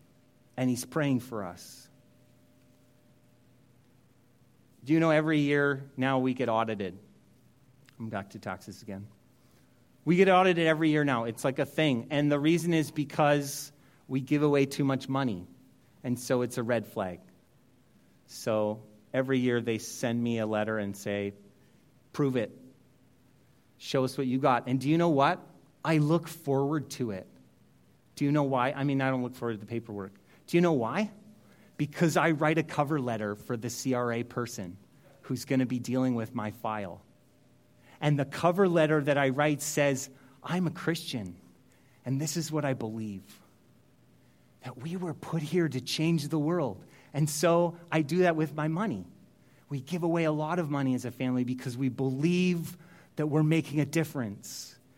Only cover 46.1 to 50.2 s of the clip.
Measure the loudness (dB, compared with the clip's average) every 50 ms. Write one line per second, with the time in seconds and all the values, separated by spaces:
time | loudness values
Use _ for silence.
46.1 | 2 2 0 0 0 0 0 2 0 0 0 -2 -4 -8 -14 -20 -20 -20 -20 -6
47.1 | -2 0 0 0 2 2 4 6 6 6 4 2 0 -6 -6 -2 0 0 0 2
48.1 | 2 4 4 4 4 2 0 -2 -2 -2 -2 -2 -2 -2 -2 -4 -4 -6 -8 -12
49.1 | -18 -20 -20 -20 _ _ _ _ _ -20 _ -10 -10 -10 -6 -6 -4 -2 0 0
50.1 | 0 2